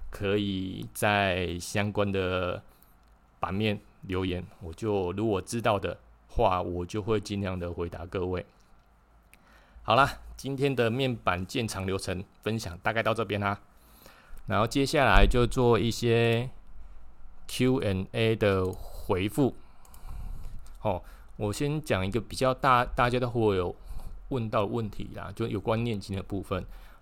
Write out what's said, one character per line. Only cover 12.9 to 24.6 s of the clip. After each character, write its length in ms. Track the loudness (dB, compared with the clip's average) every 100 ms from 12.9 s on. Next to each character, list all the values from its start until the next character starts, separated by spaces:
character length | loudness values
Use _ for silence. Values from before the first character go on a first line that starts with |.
概 100 | 0
到 120 | 0
这 100 | 0
边 160 | 0 0
啦。 200 | 0 -2 -8 -20 -20 -20 -20 -20 -16 -12 -2
然 100 | 0
后 80 | 2
接 180 | 2
下 200 | 2 4
来 200 | 6 8
就 220 | 8 8 4
做 320 | 4 6 6
一 100 | 4
些 600 | 0 2 4 4 2 -2 -8 -12 -12 -12 -12 -14 -14 -14 -12 -8
Q 340 | 2 2 4
and 260 | 2 0 -2
A 240 | 0 2
的 320 | 4 4 4 2
回 640 | -2 -8 -8 -2 0 0
复。 260 | 2 2 0 -10 -18 -18 -14 -10 -8 -8 -8 -8 -8 -10 -6
哦， 180 | -4 -4 -6 -16 -16 -6
我 160 | -4
先 280 | -2 -2 -2
讲 220 | 0 0
一 60 | 2
个 100 | 0
比 140 | -2
较 180 | 0 2
大， 320 | 4 6 6
大 240 | 6 2 4
家 120 | 4
都 100 | 0
会 260 | 4 4 4
有 180 | 2 -2 -8 -8 -8 -10 -6
问 200 | -4 0
到 120 | 0